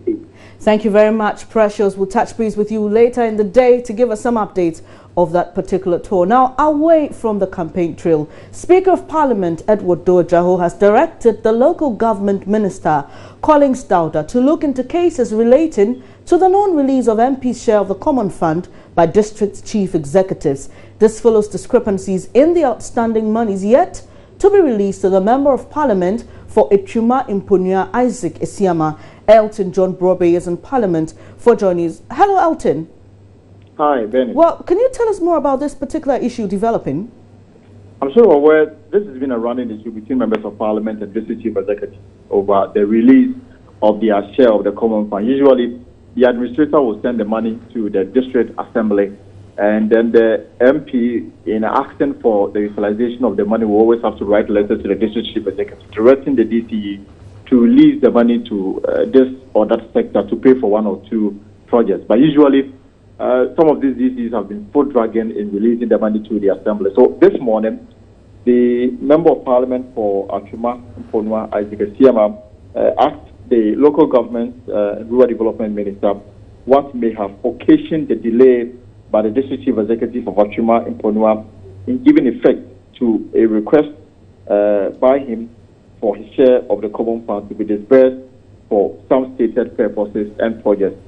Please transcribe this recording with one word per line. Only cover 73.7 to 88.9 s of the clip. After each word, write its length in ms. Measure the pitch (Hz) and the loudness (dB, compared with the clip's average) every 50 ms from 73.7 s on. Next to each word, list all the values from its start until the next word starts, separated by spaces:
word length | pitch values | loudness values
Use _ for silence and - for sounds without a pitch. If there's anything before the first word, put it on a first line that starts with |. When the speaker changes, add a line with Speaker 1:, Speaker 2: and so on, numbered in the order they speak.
| 107 | 0
Speaker 3:
local 320 | - 139 147 147 165 151 131 | 2 2 2 4 4 2 2
government, 520 | 131 123 110 107 120 117 117 127 123 - - - | 2 0 0 0 -4 -6 -6 -8 -10 -14 -14 -8
uh, 360 | 101 104 104 101 104 107 113 | -4 -4 -2 -4 -4 -6 -8
rural 240 | 113 120 127 123 117 | -4 2 2 2 2
development 440 | 113 107 113 113 107 - 113 107 104 | 2 -2 -2 -4 -4 -4 -6 -6 -6
minister 420 | 104 101 98 98 101 - 101 98 101 - - - - - - - - - | -6 -8 -8 -8 -4 -4 -4 -4 -4 -8 -16 -20 -20 -20 -20 -20 -16 0
what 280 | 120 131 143 147 - - | 2 2 2 2 -2 -6
may 180 | 123 117 113 107 | -4 -4 -4 -4
have 160 | 110 101 98 101 - - | -4 -8 -8 -8 -6 -6
occasioned 640 | 160 - - - - 156 151 - - 170 156 147 135 | -6 -6 0 4 4 4 4 2 -2 -4 -4 -2 -4
the 80 | 120 | -4
delay 560 | 110 113 117 110 123 131 131 123 120 117 120 - - - - - - - - | -4 -2 -2 2 4 6 6 6 4 0 -6 -10 -16 -20 -20 -20 -20 -10 -4
by 120 | - 107 107 | -2 -2 0
the 80 | 107 | 0
District 340 | 107 135 135 - 135 - - | -2 -2 -4 -4 -8 -6 -4
Chief 120 | 135 107 110 | -2 -2 -2
Executive 480 | 104 107 117 117 123 113 120 123 - 101 | -2 -2 -2 -4 -4 -6 -6 -8 -8 -4
of 60 | 90 | -2
Akyima 540 | 101 104 104 - 113 117 113 117 117 117 - | -2 -2 -2 -2 -2 0 0 0 0 0 -4
Mponua 560 | 117 - - 110 107 107 110 110 107 107 - - - - - - - - - | -8 -4 -4 -2 0 2 2 2 0 0 -4 -12 -20 -20 -20 -20 -20 -14 -8
in 160 | 123 127 127 127 | -6 -6 0 2
giving 240 | 147 147 156 139 | 4 4 4 2
effect 340 | 120 113 - - 165 175 - - - - - _ _ _ - | 2 -2 0 0 0 0 0 -6 -14 -20 -20 _ _ _ -4
to 320 | 127 117 107 101 - - - | -2 0 0 0 -2 -2 0
a 100 | - 113 | 0 2
request, 420 | 110 107 107 107 - - - - - - - - - _ _ _ - _ _ - - | 2 2 -2 0 2 2 2 2 0 -6 -16 -20 -20 _ _ _ -20 _ _ -6 -2
uh, 420 | 101 104 104 104 104 101 98 - | 0 2 2 2 0 0 -2 -4
by 280 | - - 127 127 135 139 | -4 0 2 2 2 2
him 300 | 139 131 113 113 113 117 - - - _ _ _ _ _ _ - | -2 -4 -8 -8 -10 -12 -16 -20 -20 _ _ _ _ _ _ -4
for 160 | 120 107 98 | -4 -4 -4
his 160 | 104 - - - | -4 -10 -10 0
share 240 | - 135 127 123 123 - - | 2 4 4 4 2 0 -2
of 100 | 101 101 | -4 -4
the 80 | 110 104 | -4 -8
common 360 | - - 117 113 117 113 110 | -6 -6 -4 -4 -4 -6 -6
fund 220 | - 104 104 101 - | -6 -8 -8 -8 -10
to 60 | 104 | -8
be 100 | 98 107 | -8 -4
disbursed 580 | 104 104 104 - - 131 131 131 131 131 - - - - - - - - - _ _ | -4 -4 -6 0 2 4 6 6 4 2 -2 -12 -20 -20 -20 -20 -20 -20 -20 _ _
for 300 | 110 104 95 - | 0 0 0 0